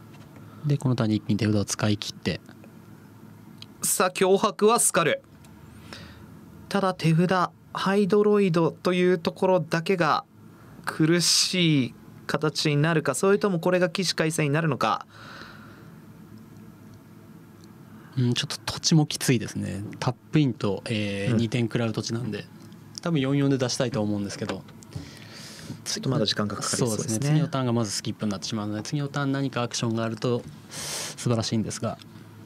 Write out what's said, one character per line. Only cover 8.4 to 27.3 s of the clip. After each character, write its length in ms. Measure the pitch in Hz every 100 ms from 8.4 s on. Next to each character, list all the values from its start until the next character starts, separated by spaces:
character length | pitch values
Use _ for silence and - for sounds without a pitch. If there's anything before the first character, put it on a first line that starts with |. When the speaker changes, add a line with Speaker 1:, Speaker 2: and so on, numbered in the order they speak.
Speaker 2:
イ 100 | 196
ド 200 | 165 165
と 220 | 165 180
い 200 | 180 180
う 60 | 180
と 140 | 185
こ 140 | - 185
ろ 140 | 185
だ 220 | - 170
け 140 | 165 185
が 280 | 156 120 - - - - - -
苦 360 | - - 156 175
し 680 | 165 - - 185 165 147 120
い 80 | - - - -
形 420 | 151 156 - 156
に 80 | 143
な 160 | 160
る 100 | 160
か、 120 | 143
そ 160 | 127 196
れ 80 | 202
と 100 | 202
も 100 | 175
こ 100 | 180
れ 80 | 180
が 100 | 175
起 160 | 185
死 100 | 170
回 160 | - 160
生 120 | 160
に 60 | 151
な 100 | 147
る 80 | 165
の 80 | 120
か。 280 | 110 92 - - - - - - - - - - - - - - - - - - - - - - - - - - - - - - - 131
Speaker 1:
う 20 |
ん、 140 | 120
ち 80 | 123
ょ 40 | 143
っ 20 |
と 100 | - -
土 60 | -
地 140 | - 160
も 100 | 151
き 100 | -
つ 160 | -
い 60 | 120
で 80 | 98
す 80 |
ね。 300 | 101 98 95 107 -
タ 100 | -
ッ 40 | - -
プ 80 | 156
イ 40 |
ン 80 | 139
と、 300 | - 104 98 -
え 420 | 107 104 101 101
ー、 20 |
Speaker 2:
う 20 | 113
ん。 20 |
Speaker 1:
二 100 | 113
点 140 | 123
食 140 | 113 120
ら 80 | 113
う 60 |
土 100 | 110
地 100 | 110
な 60 | 117
ん 140 | 113
で、 140 | 104 - - - - - -
多 120 | 175
分 80 | 156
四 180 | 131 143
四 100 | 139
で 100 | 135
出 100 | 123
し 80 | -
た 100 | 123
い 60 |
と 100 | 110
思 140 | 104 104
う 40 |
ん 40 |
で 60 | 101
す 80 | -
け 60 |
ど。 180 | 107 95 - - - - - - - - - - - -
Speaker 2:
ち 160 | - 220
ょ 0 |
っ 20 |
と 60 | 135
ま 100 | 123
だ 80 | 104
時 80 |
間 140 | - 104
が 80 | 98
か 60 |
か 60 | -
り 40 | -
そ 100 | 123
う 100 | 104
で 60 |
す 20 | 110
ね。 20 |
Speaker 1:
そ 80 | 110
う 40 |
で 60 |
す 40 | 143